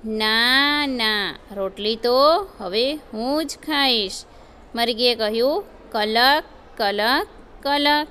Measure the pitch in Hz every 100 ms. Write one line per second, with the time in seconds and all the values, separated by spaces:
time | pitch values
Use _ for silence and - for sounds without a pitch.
0 | 220 214 220 226 240 262 285 294 285 254
1 | 220 208 185 - - 196 190 190 208 226
2 | 240 254 285 349 392 - 196 208 262 302
3 | - 220 247 302 285 - - 294 277 233
4 | 190 - - - - - - 233 233 226
5 | 247 233 214 226 254 349 403 - - 220
6 | 214 220 262 294 320 - - - 202 208
7 | 220 285 415 - - - 277 285 285 294
8 | 311